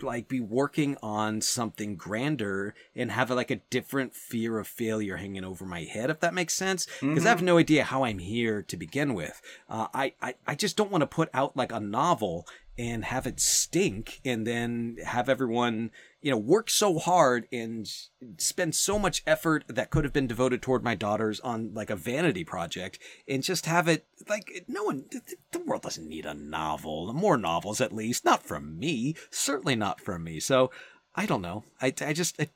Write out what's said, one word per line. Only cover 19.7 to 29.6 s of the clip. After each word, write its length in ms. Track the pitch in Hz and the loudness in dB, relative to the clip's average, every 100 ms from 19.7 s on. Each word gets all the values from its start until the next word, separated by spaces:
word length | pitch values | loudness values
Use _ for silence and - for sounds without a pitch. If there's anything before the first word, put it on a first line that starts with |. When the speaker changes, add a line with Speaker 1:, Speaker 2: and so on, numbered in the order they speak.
| 120 - | -4 0
Speaker 1:
could 140 | 139 | 2
have 80 | 143 | 2
been 160 | 147 131 | 2 0
devoted 340 | 113 127 123 | 2 2 2
toward 220 | - 127 | 2 0
my 100 | 120 | 2
daughters 460 | 104 104 107 110 104 | 0 0 2 0 -2
on, 340 | 127 113 110 | -4 -4 -4
like, 160 | 110 104 | -6 -6
a 60 | 101 | -4
vanity 480 | 120 135 170 92 | -2 2 2 0
project 560 | 80 92 82 - 95 - - - - | -4 -6 -6 -6 -8 -12 -18 -14 -4
and 140 | 135 | -2
just 240 | 135 175 160 | 0 -2 2
have 220 | 170 170 | 2 4
it, 180 | 160 - - - | 2 -2 -18 -6
like, 360 | 208 - - - | -6 -6 -14 -8
no 160 | 370 | -2
one, 200 | 415 262 - | -2 -2 -6
th-, 140 | 254 - | -12 -12
th-, 120 | 370 _ | -16 _
the 80 | 339 | -6
world 220 | 339 - | -4 -4
doesn't 260 | - 160 160 | -6 -10 -8
need 160 | 160 | -8
a 100 | 76 | -8
novel, 800 | 73 73 80 78 76 80 78 90 | -8 -6 -4 -2 -4 -4 -6 -4
more 220 | 135 202 139 | 2 4 4
novels 440 | 87 85 90 110 | 4 0 0 0
at 120 | 123 | -2
least, 320 | 110 110 120 | 0 -2 0
not 200 | 349 - | 2 2
from 340 | - 76 73 80 | 0 -8 -6 -4
me, 380 | 156 127 131 160 - | -2 0 -2 -4 -8
certainly 440 | - - 277 | -4 -2 0